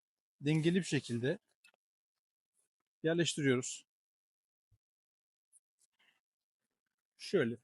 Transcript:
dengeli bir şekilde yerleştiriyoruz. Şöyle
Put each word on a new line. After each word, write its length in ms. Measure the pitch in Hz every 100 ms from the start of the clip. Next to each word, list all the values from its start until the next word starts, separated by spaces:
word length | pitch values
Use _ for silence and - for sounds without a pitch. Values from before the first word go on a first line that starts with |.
| _ _ _ _
dengeli 340 | 143 156 160
bir 100 | 185
şekilde 540 | 160 143 - 117 123 190 - _ _ _ _ _ _ _ _ _ _ _ _ _ _ _
yerleştiriyoruz. 840 | 156 170 156 - 139 123 - - - _ _ _ _ _ _ _ _ _ _ _ _ _ _ _ _ _ _ _ _ _ _ _ _ _ _ _ _ _ _ _ _ _
Şöyle 380 | - 190 117 117